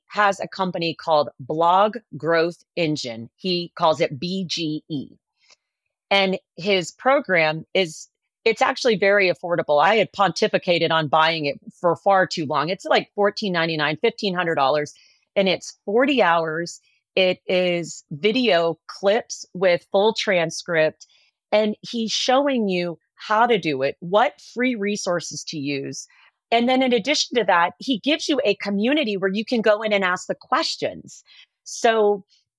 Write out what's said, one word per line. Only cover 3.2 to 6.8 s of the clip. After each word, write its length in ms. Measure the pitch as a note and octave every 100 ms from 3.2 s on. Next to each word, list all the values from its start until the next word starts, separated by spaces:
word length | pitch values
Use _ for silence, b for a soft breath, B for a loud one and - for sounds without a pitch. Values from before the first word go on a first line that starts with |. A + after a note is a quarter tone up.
| A#2 _
He 360 | F#3 F3 F3 -
calls 260 | E3 D3
it 180 | D#3+ C3+
B 260 | F3+ F#3+ F3
G 360 | - D#3+ D3+ -
E. 200 | D3 - - _ _ b b _ _ _ _ -
And 280 | G3 F#3+ F#3 _ -
his 360 | F3 F#3+